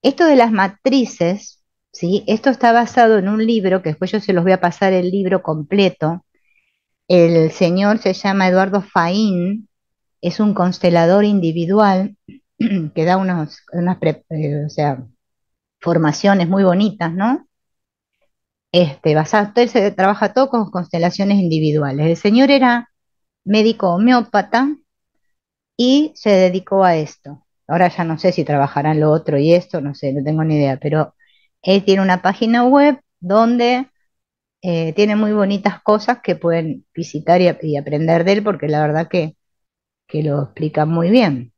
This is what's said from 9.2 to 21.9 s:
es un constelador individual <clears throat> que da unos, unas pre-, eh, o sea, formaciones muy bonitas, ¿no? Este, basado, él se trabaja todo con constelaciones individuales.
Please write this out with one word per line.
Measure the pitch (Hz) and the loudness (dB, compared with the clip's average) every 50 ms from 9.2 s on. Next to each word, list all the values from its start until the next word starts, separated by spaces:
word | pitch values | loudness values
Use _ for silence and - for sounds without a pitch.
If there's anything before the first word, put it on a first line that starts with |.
| 220 208 190 175 175 185 202 220 214 _ _ _ _ _ _ _ _ _ _ _ - | 0 0 0 -2 -2 -4 -6 -8 -10 _ _ _ _ _ _ _ _ _ _ _ -8
es | 175 175 - | -8 -4 -2
un | 214 214 196 | -2 -2 0
constelador | - - 180 180 - - 180 170 170 165 165 185 202 208 | 0 -2 -2 -2 0 0 2 2 4 4 4 4 4 4
individual | 208 208 202 175 165 160 170 170 165 196 208 214 202 190 185 190 202 202 _ _ - - - _ _ _ _ | 2 0 0 0 -2 -2 -2 -2 0 2 2 2 2 2 0 -2 -4 -8 _ _ -20 -20 -20 _ _ _ _
<clears throat> | 220 226 202 190 165 151 - | -4 -2 -2 -2 -4 -4 -4
que | - 160 | -2 0
da | 170 180 190 | 0 0 0
unos, | 190 185 180 170 151 151 - - _ _ - | 0 -2 -4 -4 -6 -8 -12 -18 _ _ -8
unas | 175 175 180 185 - | -6 -4 -4 -4 -2
pre-, | - 160 151 - _ _ | -2 -4 -4 -4 _ _
eh, | 165 156 156 147 147 147 147 | -8 -6 -6 -4 -4 -6 -6
o | 151 | -8
sea, | - - 151 147 139 127 127 - _ _ _ _ _ _ _ _ _ _ _ _ _ _ | -6 -4 -4 -4 -4 -6 -10 -18 _ _ _ _ _ _ _ _ _ _ _ _ _ _
formaciones | - 165 170 160 160 151 147 - - 202 196 196 175 165 | -4 -2 -2 0 0 0 -2 0 2 2 2 2 2 0
muy | 190 196 196 | 0 0 2
bonitas, | 185 175 185 208 214 - - 170 165 165 | 2 2 2 0 -2 -2 -4 -8 -6 -4
¿no? | 185 196 226 254 339 - _ _ _ _ _ _ _ _ _ _ _ _ _ _ _ _ _ _ _ _ _ _ _ _ _ - | -2 -2 -2 -2 -4 -6 _ _ _ _ _ _ _ _ _ _ _ _ _ _ _ _ _ _ _ _ _ _ _ _ _ 0
Este, | 180 180 151 143 - _ 165 151 | 0 0 0 -2 -4 _ 0 0
basado, | 151 156 156 - 214 208 208 208 | 0 0 0 0 0 0 0 0
él | 240 240 240 | 0 0 2
se | - 254 285 311 | 2 0 0 0
trabaja | 196 - 190 190 208 202 226 202 208 | 0 0 0 0 0 0 -2 -2 0
todo | 247 269 269 | 0 -2 0
con | 262 240 214 170 | 0 -4 -4 -4
constelaciones | - 180 175 - - 170 165 180 180 - 196 196 202 202 | -6 -8 -8 -6 -4 -2 -2 -2 -2 -2 -2 0 0 0
individuales. | 190 170 160 160 156 156 147 156 147 139 | 0 0 0 0 0 0 0 0 -2 -2